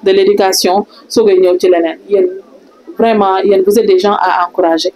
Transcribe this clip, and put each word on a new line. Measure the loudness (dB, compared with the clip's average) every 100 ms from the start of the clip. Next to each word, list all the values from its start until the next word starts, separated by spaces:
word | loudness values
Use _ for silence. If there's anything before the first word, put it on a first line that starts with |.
de | 0
l'Éducation, | 2 2 2 0 0 0 -2 -4 -14 -6
soogay | 0 2 2
ñëw | 2 2
ci | 0
leneen. | 0 -2 -8 -4
Yéen, | -2 -2 -4 -18 -20 -20 _ -20 -4
vraiment, | -2 0 0 -2
yéen, | 0 0
vous | 2 0
êtes | 2
des | 0
gens | 0 -2
à | -2 -2 -4
encourager. | -2 -2 -2 -4